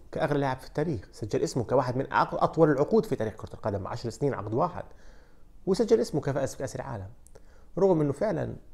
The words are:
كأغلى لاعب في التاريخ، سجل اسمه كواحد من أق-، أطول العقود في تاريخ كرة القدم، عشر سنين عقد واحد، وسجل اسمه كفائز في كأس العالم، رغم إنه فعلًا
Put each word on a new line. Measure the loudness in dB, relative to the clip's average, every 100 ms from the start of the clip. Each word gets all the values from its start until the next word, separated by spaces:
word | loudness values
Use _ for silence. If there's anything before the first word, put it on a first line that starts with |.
| -8
كأغلى | -2 0 0
لاعب | 0 -2
في | -6
التاريخ، | -4 -2 -2 -8
سجل | -10 -4 -2
اسمه | 0 -2
كواحد | 0 2 2 -2
من |
أق-، | 0 2 2 2
أطول | 0 6 6
العقود | 6 4 4 2
في | 0
تاريخ | -2
كرة | -4 -12
القدم، | -6 -4 -2 -4
عشر | -6 -8
سنين | -2 -2
عقد | -2 -2
واحد، | 0 0 -2 -12 -16 -20 -20 -20 -20 -20 -8 0
وسجل | 2 4 4
اسمه | 4 -2
كفائز | -2 -2 -2
في | -4
كأس | -8 -8
العالم، | -8 -8 -10 -14 -20 -20 -20 -20 -10 2
رغم | 4 4
إنه | 2
فعلًا | 2 -2 -2 -4 -8 -14